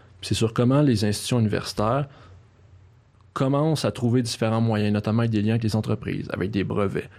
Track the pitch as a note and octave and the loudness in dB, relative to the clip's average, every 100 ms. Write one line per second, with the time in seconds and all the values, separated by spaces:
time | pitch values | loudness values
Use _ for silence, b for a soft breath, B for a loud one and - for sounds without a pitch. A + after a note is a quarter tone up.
0 | b b - - A2 - B2 C#3 D3 A2 | b b -6 0 0 2 2 4 4 2
1 | G#2 G2+ - B2 G#2 G2+ - - G#2+ C3+ | 0 -2 -2 0 2 0 -4 -2 0 0
2 | C#3+ b b b b b - - - - | -4 b b b b b -20 -20 -20 -20
3 | _ _ - - C3+ C#3 D#3 D3+ A2+ - | _ _ -12 -2 0 2 0 0 -2 -2
4 | A#2+ B2 A#2 - A2 A2+ A2+ G#2+ G#2 G#2 | 2 2 0 -2 0 2 2 2 2 0
5 | G#2+ A2 A#2 A2 G#2 A#2 A2+ A2 G#2+ G#2+ | 0 0 2 2 2 0 0 -2 -2 -4
6 | G#2 F#2+ - - F#2+ G2 G2+ G#2+ G2 - | -4 -6 -6 -6 -2 -2 -2 0 -2 -2
7 | - | -8